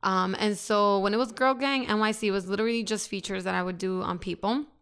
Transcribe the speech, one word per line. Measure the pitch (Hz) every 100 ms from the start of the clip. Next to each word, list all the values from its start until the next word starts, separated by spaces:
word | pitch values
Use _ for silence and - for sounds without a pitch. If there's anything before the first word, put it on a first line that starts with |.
Um, | 190 190 185 190
and | 214 202
so | - 208 202 202
when | 196
it | 214
was | 247
Girl | 220 262
Gang | 262 277 269 247
N | 214
Y | 214
C, | 214 214
it |
was | 196 185
literally | 202 220 233
just | 202 - -
features | 196 - 190 185
that | 180
I |
would | 180 180
do | 190 185
on | - 180
people. | 190 170 196 254 294 _